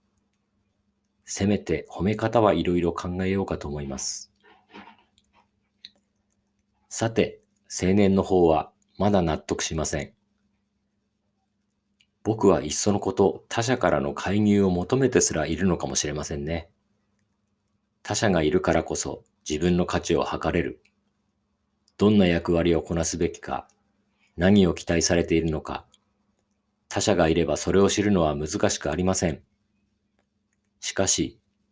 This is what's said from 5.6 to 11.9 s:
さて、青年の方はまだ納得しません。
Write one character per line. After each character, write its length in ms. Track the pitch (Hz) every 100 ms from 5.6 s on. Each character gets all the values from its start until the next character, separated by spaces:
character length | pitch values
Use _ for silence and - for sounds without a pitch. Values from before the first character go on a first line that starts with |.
| _ _ - _ _ _ _ _ _ _ _ _ _
さ 200 | - 113
て、 320 | 113 85 - _ _ _ -
青 120 | 92
年 200 | 101 98
の 80 | 98
方 260 | 90 92 85
は 240 | 76 - _ _ -
ま 100 | 98
だ 140 | 101
納 160 | 85 76
得 240 | - 92
し 100 | -
ま 120 | 80 76
せ 180 | 76
ん。 100 | 67 _ _ _ _ _ _ _ _ _ _ _ _ _ _ _ _ _ _